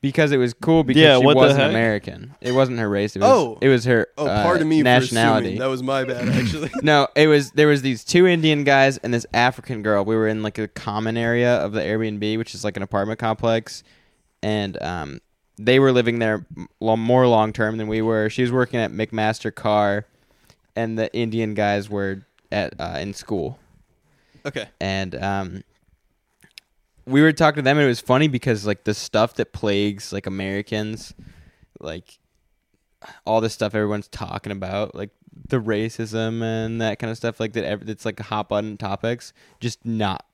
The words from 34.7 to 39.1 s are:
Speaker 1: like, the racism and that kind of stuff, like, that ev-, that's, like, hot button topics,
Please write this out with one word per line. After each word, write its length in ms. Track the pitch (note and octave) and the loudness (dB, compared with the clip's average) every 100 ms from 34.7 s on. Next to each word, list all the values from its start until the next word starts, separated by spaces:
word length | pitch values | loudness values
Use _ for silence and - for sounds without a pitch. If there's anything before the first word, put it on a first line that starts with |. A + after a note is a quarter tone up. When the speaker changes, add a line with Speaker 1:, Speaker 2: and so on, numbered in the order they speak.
| G2+ G#2+ | -6 -8
Speaker 1:
like, 160 | - G#2 _ _ - - | -8 -14 _ _ -20 -6
the 120 | C3 | -4
racism 840 | A2 G#2 A2+ - A2+ A2 A2 A2+ | -2 -2 -2 -6 -8 -4 -4 -4
and 380 | A2+ A2+ A2 A#2 | -4 -4 -6 -4
that 200 | A2+ G2+ | -4 -4
kind 100 | A2+ | -8
of 60 | A2+ | -6
stuff, 240 | A#2 A2 | -8 -6
like, 140 | A2 | -6
that 100 | A2+ | -4
ev-, 220 | D#2+ G2+ G#2+ | -4 -6 -8
that's, 180 | G#2+ | -8
like, 160 | A2+ G2+ | -8 -8
hot 280 | G#2+ G#2+ G#2 | -8 -8 -4
button 280 | G#2 G#2+ G#2 | -4 -4 -8
topics, 560 | G#2 G2 A2+ | -8 -6 -6